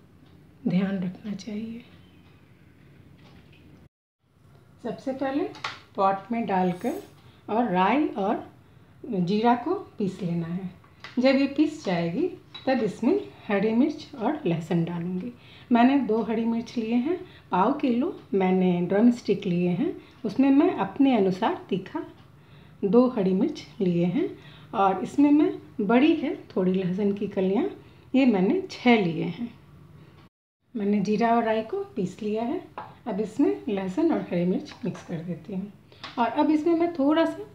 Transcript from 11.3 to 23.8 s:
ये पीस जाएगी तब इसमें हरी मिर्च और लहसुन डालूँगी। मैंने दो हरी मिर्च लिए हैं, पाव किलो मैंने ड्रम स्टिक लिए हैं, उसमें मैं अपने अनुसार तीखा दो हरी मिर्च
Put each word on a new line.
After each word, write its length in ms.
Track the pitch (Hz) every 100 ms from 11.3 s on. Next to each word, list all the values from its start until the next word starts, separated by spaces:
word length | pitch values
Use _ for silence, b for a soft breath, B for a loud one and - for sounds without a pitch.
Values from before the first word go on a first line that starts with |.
| 269
ये 100 | 277
पीस 380 | 285 302 -
जाएगी 440 | - 175 170 190 359 - - - -
तब 160 | 254
इसमें 360 | 214 - 233 403 - - -
हरी 260 | 202 214
मिर्च 340 | 226 302 - -
और 260 | 269 220 320 185
लहसुन 380 | 160 - 170
डालूँगी। 480 | 165 175 170 185 240 - B B B
मैंने 260 | 233 247 277
दो 200 | 240 220
हरी 220 | 214 226
मिर्च 320 | 226 233 226 -
लिए 180 | 220 240
हैं, 200 | 262 359 - B B
पाव 220 | 180 202
किलो 480 | 285 269 233 320 - -
मैंने 460 | 196 185 185 185 175
ड्रम 280 | 175 196 240
स्टिक 360 | 240 - 190 196
लिए 220 | 175 180
हैं, 240 | 175 320 - B B
उसमें 240 | 226 - 277
मैं 200 | 277 349 370
अपने 400 | 190 - 269 240
अनुसार 440 | 190 185 226 359 -
तीखा 360 | 190 - 320 339 - - - b b b b
दो 220 | 196 226 247
हरी 240 | 240 185
मिर्च 340 | 185 294 - - -